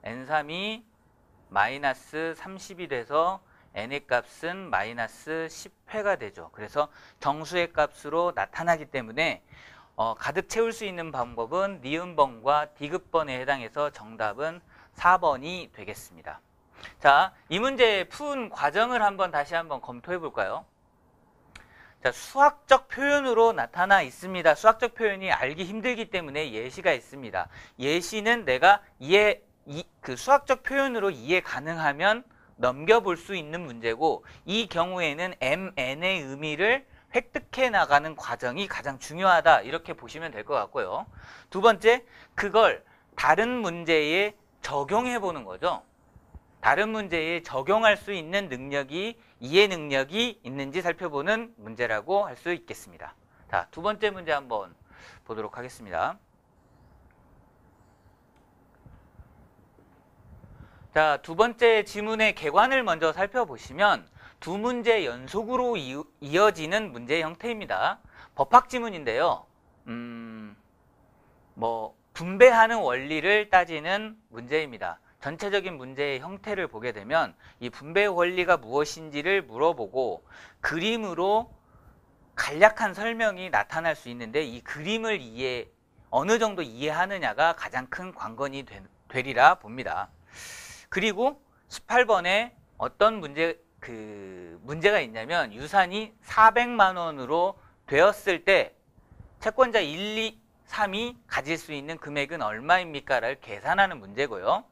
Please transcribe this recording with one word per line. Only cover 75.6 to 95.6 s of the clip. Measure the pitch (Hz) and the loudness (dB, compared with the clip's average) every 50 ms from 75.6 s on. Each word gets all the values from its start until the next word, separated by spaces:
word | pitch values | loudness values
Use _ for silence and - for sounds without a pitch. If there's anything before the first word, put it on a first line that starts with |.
| 180 185 170 | -2 -4 -12
문제의 | 139 127 131 135 135 143 143 139 127 | -12 -14 -12 -6 -6 -4 -4 -4 -6
형태를 | 135 175 196 190 - 220 208 190 175 | -8 -12 -14 -12 -8 -8 -6 -6 -6
보게 | 147 - 110 117 123 | -8 -8 -8 -8 -8
되면 | 110 104 98 113 151 165 147 98 - _ - - - _ | -8 -8 -8 -2 0 0 0 0 -6 _ -20 -20 -16 _
이 | 123 123 | -12 -12
분배 | - - 135 151 165 196 208 | -12 -12 -16 -2 0 2 2
원리가 | 208 185 175 175 175 185 180 180 170 175 | 2 2 2 0 2 2 0 2 2 2
무엇인지를 | 156 120 107 123 143 151 147 - 165 160 156 143 143 147 175 196 196 | 2 0 -2 0 0 0 0 -4 -12 -14 -8 -8 -4 -2 0 0 0
물어보고 | 160 120 110 120 147 170 170 127 110 98 - 131 131 110 87 78 _ _ - - - - - _ | -2 -4 -4 0 0 0 2 0 -8 -6 -2 -2 -2 -2 -4 -8 _ _ -20 -20 -20 -20 -16 _
그림으로 | - - 147 165 175 214 233 226 214 196 170 156 180 196 208 220 233 - - _ _ _ _ - _ - - _ _ _ _ _ _ _ _ | -6 -4 -2 -2 -2 -2 -2 -2 -4 -6 -4 -2 0 2 2 2 0 -4 -16 _ _ _ _ -20 _ -20 -20 _ _ _ _ _ _ _ _
간략한 | - - - 147 156 196 214 - - 233 202 180 | -6 -6 -4 6 6 6 6 6 4 -4 -4 -2
설명이 | 190 208 226 233 226 233 214 190 180 185 185 | -4 -6 -6 -2 -2 -2 -2 -2 -4 -6 -2
나타날 | 156 208 208 - - 160 165 165 151 | 0 0 0 0 -4 -2 -2 -2 -4
수 | - - 120 | -4 -8 -14
있는데 | 120 123 120 110 113 147 | -12 -10 -12 -4 -4 -4
이 | 156 127 117 120 | -4 -4 -10 -14
그림을 | - - - 147 151 185 220 226 220 226 214 180 | -14 -14 -14 -10 -6 -4 -4 -4 -2 -2 -4 -4
이해, | 131 113 110 120 131 127 127 120 107 - _ _ _ _ _ _ - _ | -6 -12 -8 -6 -4 -4 -4 -6 -8 -12 _ _ _ _ _ _ -12 _
어느 | - 127 151 190 226 233 | -2 0 2 2 2 2
정도 | 196 - 196 180 | 2 0 -2 -4
이해하느냐가 | 160 123 110 120 139 151 151 165 180 190 202 185 151 120 107 - 156 170 160 | -8 -8 -8 -6 -4 -4 0 -2 -2 -2 -2 -4 -2 -2 0 2 2 2 2
가장 | - - - - 127 127 | 0 -8 -6 -6 -6 -6
큰 | - - - 180 185 110 | -6 -12 -12 -12 -12 -12
관건이 | - - 107 113 120 139 139 135 139 131 | -12 -12 -12 -6 -6 -6 -6 -6 -10 -12
되-, | - 107 101 95 - _ _ _ _ | -12 -18 -20 -20 -20 _ _ _ _
되리라 | - 131 127 135 123 117 131 156 185 | -6 -4 -4 -2 4 8 8 8 8
봅니다. | - - 107 117 131 120 92 78 90 98 - _ _ _ _ - - - - - - - - - - - _ | 6 -4 -14 -12 -10 -8 -6 -6 -6 -6 -8 _ _ _ _ -20 -18 -16 -16 -16 -16 -18 -20 -20 -20 -16 _
그리고 | - 190 196 220 196 190 240 277 285 - _ _ _ _ _ _ | -4 -2 0 0 0 0 -2 -2 -2 -4 _ _ _ _ _ _
십팔 | - - - - 214 247 247 | -18 -18 -6 2 4 4 6
번에 | 214 214 185 170 180 190 208 233 240 - _ _ _ _ - | 6 4 2 4 2 2 2 0 -2 -10 _ _ _ _ -6
어떤 | 110 127 - _ 202 220 220 208 | -6 -6 2 _ 4 4 4 0
문제, | 165 143 143 151 165 170 165 - _ _ _ _ | -8 -8 -2 0 0 0 0 -6 _ _ _ _
그 | - - 117 110 107 107 104 101 98 95 92 90 90 85 82 85 | -16 -14 -12 -12 -12 -14 -14 -14 -14 -14 -14 -16 -16 -16 -18 -18
문제가 | 90 123 147 165 160 202 208 190 | -12 -10 -8 2 2 4 4 4
있냐면 | 143 113 110 113 110 131 170 170 147 113 | 0 -2 -8 -10 -6 -2 0 -2 -2 -2
유산이 | 104 113 | -6 -12